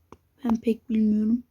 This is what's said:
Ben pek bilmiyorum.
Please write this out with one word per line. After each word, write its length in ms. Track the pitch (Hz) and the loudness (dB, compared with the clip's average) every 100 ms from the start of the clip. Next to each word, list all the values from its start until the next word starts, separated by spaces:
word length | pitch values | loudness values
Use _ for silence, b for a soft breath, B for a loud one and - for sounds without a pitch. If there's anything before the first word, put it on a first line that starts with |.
| _ - _ _ | _ -20 _ _
Ben 120 | 240 220 | -4 -2
pek 320 | 240 226 - | -2 -4 -2
bilmiyorum. 540 | 220 214 214 214 247 - | 0 2 0 0 -2 -4